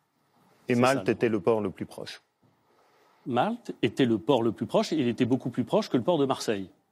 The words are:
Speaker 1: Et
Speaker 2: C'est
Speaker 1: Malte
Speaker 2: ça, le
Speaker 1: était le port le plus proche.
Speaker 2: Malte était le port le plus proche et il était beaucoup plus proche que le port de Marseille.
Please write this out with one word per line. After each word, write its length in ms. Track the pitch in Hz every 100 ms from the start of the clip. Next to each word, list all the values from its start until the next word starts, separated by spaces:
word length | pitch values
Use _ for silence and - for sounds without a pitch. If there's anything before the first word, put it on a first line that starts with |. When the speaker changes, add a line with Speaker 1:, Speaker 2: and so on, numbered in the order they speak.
| _ _ _ _ _ _ -
Speaker 1:
Et 80 | 120
Speaker 2:
C'est 40 |
Speaker 1:
Malte 180 | 127 135
Speaker 2:
ça, 40 | -
le 60 |
Speaker 1:
était 180 | 107 117
le 100 | 107
port 220 | 117 110
le 80 | 98
plus 160 | - 107
proche. 360 | - - - _ _ _ _ _ _ _ _ _ _ 156
Speaker 2:
Malte 480 | 120 190 233 - -
était 240 | 117 - 123
le 120 | 110
port 260 | 113 127
le 80 | 113
plus 140 | 104 110
proche 260 | 202 220
et 60 | 156
il 100 | 120
était 180 | 107 117
beaucoup 240 | 127 135
plus 140 | 127
proche 260 | 117 208 202
que 80 | 131
le 60 |
port 140 | 143 165
de 80 | 135
Marseille. 440 | 123 - 101 92 _ _